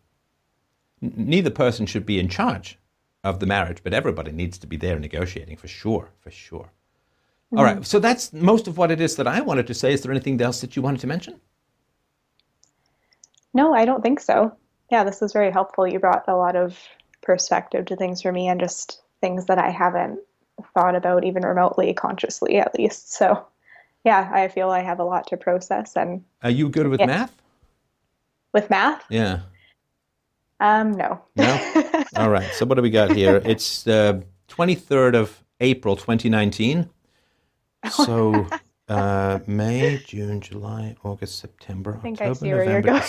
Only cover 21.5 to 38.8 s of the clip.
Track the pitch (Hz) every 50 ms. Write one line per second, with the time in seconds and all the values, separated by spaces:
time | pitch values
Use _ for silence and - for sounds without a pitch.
21.5 | 180 180 180 - - - 185 - - - - - 196 - - - - - - -
22.5 | - 202 - - - - 117 - - - - - - - 156 - 208 - - -
23.5 | _ _ _ _ - - _ _ _ _ - 233 214 190 190 180 196 190 190 185
24.5 | - 190 185 185 185 180 180 180 175 180 170 180 180 175 - - 180 175 - 185
25.5 | 175 180 180 - 196 208 214 - - - - 175 180 185 - _ _ _ - 120
26.5 | 120 135 151 143 - 156 156 139 131 131 202 247 143 185 254 - - _ _ _
27.5 | _ _ _ _ _ _ _ _ _ _ _ _ _ _ _ _ _ _ _ _
28.5 | - 208 208 208 202 190 208 277 311 - - - 110 - 214 196 95 92 92 -
29.5 | - _ _ _ _ _ _ _ _ _ _ _ _ _ _ _ _ _ _ _
30.5 | _ - 202 208 214 214 220 214 208 185 - - - - - _ - - - -
31.5 | 135 143 - - - 320 - - - 320 294 - - - 110 107 104 95 95 92
32.5 | - - 117 127 131 131 120 117 110 107 104 98 104 104 95 95 95 98 101 113
33.5 | 110 107 - - - - - 113 110 110 104 104 98 92 90 - _ _ _ -
34.5 | - - 170 180 175 175 - - 143 135 131 127 120 117 110 107 - - _ _
35.5 | _ - 123 131 127 127 - 104 98 - - - 117 113 - 117 110 107 104 104
36.5 | 101 - 107 123 151 175 165 - _ _ _ _ _ _ _ _ _ _ _ _
37.5 | _ _ _ _ _ _ - 214 - - 285 123 117 117 110 110 107 104 95 85
38.5 | - - - _ _ _